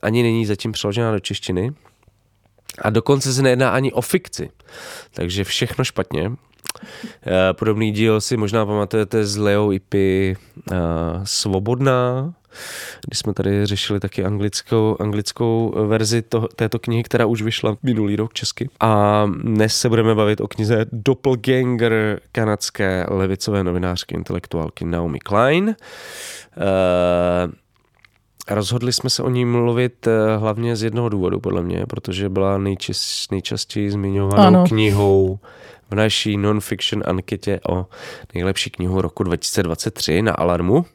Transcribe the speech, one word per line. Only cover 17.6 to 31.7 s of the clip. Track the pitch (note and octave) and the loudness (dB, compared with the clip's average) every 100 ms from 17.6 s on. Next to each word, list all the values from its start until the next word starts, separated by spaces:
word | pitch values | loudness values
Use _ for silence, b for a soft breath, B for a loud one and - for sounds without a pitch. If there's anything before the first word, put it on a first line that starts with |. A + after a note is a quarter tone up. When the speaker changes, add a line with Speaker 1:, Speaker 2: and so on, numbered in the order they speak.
| A2 G#2 | -2 -2
Speaker 1:
minulý | C3+ A2 G#2 G#2 | 0 2 2 0
rok | A2+ | -2
česky. | - - - C3 _ | -4 -8 -6 -8 _
A | A2+ G#2+ G#2 G#2 G#2 F#2+ | 2 4 4 4 2 0
dnes | A2+ G#2+ A2 - | 0 2 2 2
se | B2+ | 2
budeme | A2+ A2+ | 4 4
bavit | G#2+ G#2+ G#2 | 4 2 2
o | G#2 | -2
knize | - A2 A#2 A2 | -2 2 2 0
Doppelganger | A#2 G#2+ C3 C3+ B2 G#2 C3 B2+ B2 A#2 A2 G#2+ G#2 _ | -2 0 2 0 0 2 2 2 2 2 2 0 -2 _
kanadské | - A2 G#2 - - G2 F#2 F2+ | -2 0 0 -4 -2 0 0 0
levicové | F#2+ F#2+ F#2+ - G2+ | 0 0 -2 -2 0
novinářky, | F#2 F2 F2+ F2+ - | 0 0 -2 -4 -6
intelektuálky | E2+ E2 F2+ - E2+ D#2 - | -8 -6 -6 -4 -6 -6 -6
Naomi | E2+ E2+ E2+ C#2 | -4 -2 -2 -6
Klein. | - G2+ B2+ D#3+ G#3 G#3+ B B B B B B B - | -2 2 2 2 0 -4 B B B B B B B -4
Eh, | G2 F#2+ F#2 F2+ F2+ F2 F2 F2 F2+ - _ _ _ _ _ _ _ _ - | 0 2 2 4 2 2 2 0 -2 -6 _ _ _ _ _ _ _ _ -4
rozhodli | G2+ G2 A#2+ B2 | -2 0 -2 -2
jsme | A#2 C3 | -2 -2
se | - | -2
o | C3 | 0
ní | B2 | 0
mluvit, | A#2+ A#2+ A#2+ A#2 B2 - - | 2 2 2 2 0 -2 0
eh, | A2 G#2+ A2 | 2 2 2
hlavně | A2 G#2 A#2 A#2 | 0 -2 -2 -2
z | |
jednoho | A2+ A2 A#2+ | -2 -2 -2
důvodu, | G#2 F2+ F#2+ | 0 0 -2
podle | F#2 F#2+ | -2 -2
mě, | F2 | -2